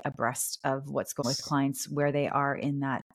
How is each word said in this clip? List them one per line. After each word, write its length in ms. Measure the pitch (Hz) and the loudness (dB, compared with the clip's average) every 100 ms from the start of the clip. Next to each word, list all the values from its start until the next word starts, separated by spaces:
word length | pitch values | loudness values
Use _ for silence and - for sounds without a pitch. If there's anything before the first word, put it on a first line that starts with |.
abreast 540 | 143 - 117 127 - - | -4 0 0 0 -4 -2
of 280 | 139 135 143 | -2 -2 -2
what's 240 | 139 - | -2 -2
going 140 | - 123 | -2 0
with 120 | 135 | -2
clients, 480 | - 143 139 139 - | 0 2 2 0 -4
where 240 | 143 147 | 2 2
they 160 | 143 143 | 2 2
are 260 | 143 139 | 2 2
in 260 | 139 147 139 | 0 0 0
that, 220 | 139 123 - | 0 -2 -6